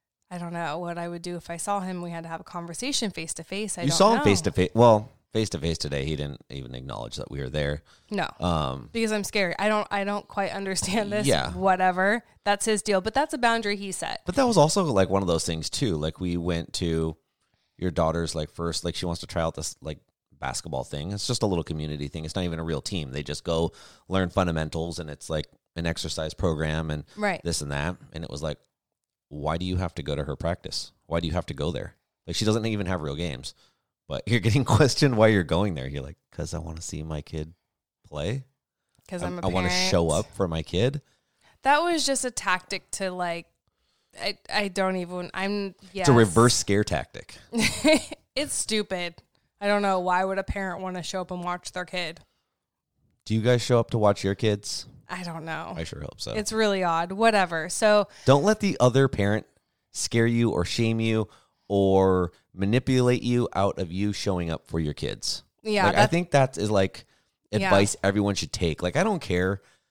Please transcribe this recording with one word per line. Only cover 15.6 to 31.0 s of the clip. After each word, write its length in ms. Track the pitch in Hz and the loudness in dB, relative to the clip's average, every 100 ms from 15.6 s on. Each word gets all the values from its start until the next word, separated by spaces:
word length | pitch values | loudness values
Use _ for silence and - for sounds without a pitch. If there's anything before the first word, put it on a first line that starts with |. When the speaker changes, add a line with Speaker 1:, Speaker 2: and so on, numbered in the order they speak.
| - | -4
Speaker 2:
too. 260 | - 120 78 | -2 -2 0
Like, 240 | 78 - | -4 -4
we 160 | 90 87 | -4 -2
went 340 | 85 85 - - | 0 -2 -4 -4
to 420 | 85 82 80 - _ _ _ _ _ - | 0 0 0 -4 _ _ _ _ _ -6
your 140 | 90 | -4
daughter's, 420 | 80 80 85 82 | 0 0 0 -4
like, 160 | 80 76 | -4 -8
first, 360 | - 85 - 85 | -6 -6 -4 -6
like, 100 | - | -4
she 100 | 87 | -4
wants 140 | 85 | -6
to 60 | - | -4
try 140 | 87 | -2
out 140 | 80 - | -2 -4
this, 200 | 80 - | -10 -10
like, 180 | 76 71 _ _ _ - | -12 -14 _ _ _ -10
basketball 460 | 65 - 80 65 - | -8 -6 -6 -6 -6
thing. 260 | 73 85 | -8 -6
It's 160 | 101 - | -6 -4
just 160 | 117 | 0
a 40 | 107 | 0
little 180 | 87 78 | 0 -2
community 420 | 78 76 73 71 | -6 -6 -6 -8
thing. 160 | 80 | -8
It's 120 | 80 98 | -6 -4
not 80 | 87 | -4
even 140 | 82 | -4
a 40 | |
real 180 | 82 76 | -4 -4
team. 300 | - 90 67 | -4 -6 -6
They 120 | 73 | -8
just 200 | 73 73 | -8 -8
go 300 | - 82 82 - - - - | -2 0 0 -4 -20 -20 -4
learn 220 | 95 90 | 0 2
fundamentals, 720 | 101 87 80 78 80 85 82 | 2 0 0 -4 -4 -6 -8
and 100 | 78 | -12
it's, 200 | 71 - | -12 -6
like, 180 | 78 - _ _ 82 | -4 -6 _ _ -4
an 100 | 85 | -4
exercise 480 | 82 80 - 78 | -2 -4 -4 -6
program 560 | - 90 78 78 80 78 | -2 0 0 0 0 -2
and 140 | 76 - 208 | -6 -8 -4
Speaker 1:
Right. 240 | 208 170 | -4 -2
Speaker 2:
this 160 | 85 78 | -4 -4
and 140 | 71 | -4
that. 240 | 71 82 90 - | -4 -4 -6 -14
And 100 | 80 | -14
it 60 | 82 | -10
was 120 | 73 | -8
like, 160 | 76 71 _ _ _ _ _ _ _ | -8 -8 _ _ _ _ _ _ _
why 300 | 73 73 85 | -6 -4 -2
do 80 | 90 | -2
you 100 | 90 | -2
have 180 | 90 - | -2 -6
to 80 | |
go 120 | 71 71 | -6 -4
to 80 | |
her 140 | 71 69 | -4 -4
practice? 560 | 82 87 - - - _ | -4 -4 -6 -10 -10 _